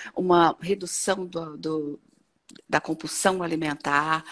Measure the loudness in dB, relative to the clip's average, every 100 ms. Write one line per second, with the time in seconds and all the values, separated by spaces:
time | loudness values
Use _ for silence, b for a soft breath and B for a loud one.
0 | B -2 4 6 6 4 -2 -2 -2 -4
1 | 0 0 -2 -8 -10 -8 -4 -4 -4 -8
2 | _ _ _ _ _ -20 -2 -2 0 -6
3 | -6 0 2 2 -2 -2 -4 -4 0 0
4 | 2 -2 -4